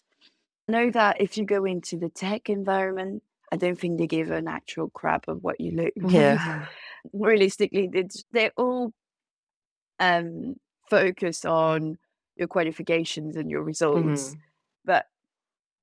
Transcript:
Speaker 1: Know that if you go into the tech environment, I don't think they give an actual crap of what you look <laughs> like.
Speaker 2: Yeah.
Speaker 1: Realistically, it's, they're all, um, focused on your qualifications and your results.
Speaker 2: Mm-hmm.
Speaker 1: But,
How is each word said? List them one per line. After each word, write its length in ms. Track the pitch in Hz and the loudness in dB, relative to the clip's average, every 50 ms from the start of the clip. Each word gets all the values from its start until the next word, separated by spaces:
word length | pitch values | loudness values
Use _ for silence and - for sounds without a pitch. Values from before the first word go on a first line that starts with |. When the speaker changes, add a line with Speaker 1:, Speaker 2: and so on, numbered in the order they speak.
| - _ _ _ _ _ _ _ _ _ _ _ _ - | -20 _ _ _ _ _ _ _ _ _ _ _ _ 0
Speaker 1:
Know 220 | 220 233 233 247 | 2 2 2 2
that 300 | 226 233 214 208 - - | 4 4 4 4 4 2
if 160 | 202 185 - 220 | 0 0 0 -2
you 80 | 214 | -2
go 200 | 196 208 202 196 | 0 0 0 0
into 320 | 190 185 175 - - - 165 | 0 -2 -4 -6 -8 -6 -6
the 120 | 175 165 | -6 -6
tech 400 | - - - 190 208 226 - - | -6 -4 -4 -4 -4 -4 -4 -4
environment, 760 | 208 202 196 196 190 196 190 190 190 190 185 190 196 214 - _ _ _ _ - | -4 -2 0 0 0 0 0 -2 -2 -4 -6 -8 -8 -10 -12 _ _ _ _ -6
I 60 | - 180 | -4 0
don't 220 | 180 180 180 175 | 0 0 0 0
think 180 | - 175 170 165 | -2 -2 0 0
they 100 | 170 165 | 0 0
give 240 | - 160 160 160 | 0 -2 -2 -2
an 160 | 160 160 160 165 | -2 -4 -4 -4
actual 420 | 156 160 - - - - 160 - | -8 -8 -10 -10 -8 -6 -6 -6
crap 380 | - - - 165 156 151 - - | -6 -4 -2 0 0 0 -2 -4
of 160 | 160 170 180 | -8 -6 -4
what 160 | 180 - - | -4 -4 -4
you 120 | 160 170 | -4 -4
look 220 | 170 165 165 165 - | -2 -2 -2 -2 -2
<laughs> 40 | - | -2
like. 160 | 175 185 180 | 2 4 6
Speaker 2:
Yeah. 520 | 165 147 143 143 151 170 165 160 156 151 - - - - - - - - - - | 6 8 8 6 4 2 -2 -6 -6 -8 -12 -14 -16 -18 -18 -18 -18 -16 -10 -6
Speaker 1:
Realistically, 760 | 202 208 202 226 208 196 190 - - 208 - - 190 196 180 - | -2 2 4 6 6 6 4 2 2 0 0 2 0 -2 0 0
it's, 320 | 185 185 185 - - - _ | -2 -2 -2 -6 -16 -10 _
they're 200 | - 233 220 - - - | 0 0 0 0 0 0
all, 360 | 240 254 254 254 247 226 220 _ _ _ _ _ _ _ _ _ _ _ _ _ _ _ _ _ _ _ _ - | -2 0 0 -2 -4 -6 -6 _ _ _ _ _ _ _ _ _ _ _ _ _ _ _ _ _ _ _ _ 0
um, 560 | 185 180 175 170 170 170 165 165 - - - - _ _ _ _ _ - | 2 4 4 2 0 -2 -6 -8 -8 -8 -10 -10 _ _ _ _ _ 2
focused 560 | - 208 180 190 185 - - 175 165 - - | 4 4 4 4 2 0 -2 -4 -4 -4 -2
on 520 | 170 165 160 160 160 160 160 156 156 160 - _ _ _ _ _ _ _ | 0 2 4 4 4 2 2 0 -4 -6 -8 _ _ _ _ _ _ _
your 120 | - 175 170 | -6 -6 -2
qualifications 880 | - 190 170 160 160 - 170 - 170 165 165 - - 156 156 156 156 | 0 0 0 -2 -2 -6 -2 0 0 0 0 -2 -6 -8 -8 -8 -6
and 140 | 170 151 160 | -6 -6 -4
your 140 | 151 147 156 | -4 -4 -4
results. 680 | 160 156 - 165 156 147 170 160 156 147 143 135 135 | -4 -2 0 2 2 4 4 2 2 0 -2 -4 -6
Speaker 2:
Mm-hmm. 100 | 147 151 - _ _ _ _ _ _ _ _ | -12 -16 -20 _ _ _ _ _ _ _ _
Speaker 1:
But, 240 | - 185 - - _ _ _ _ _ _ _ _ _ _ _ _ _ _ _ | 2 2 2 2 _ _ _ _ _ _ _ _ _ _ _ _ _ _ _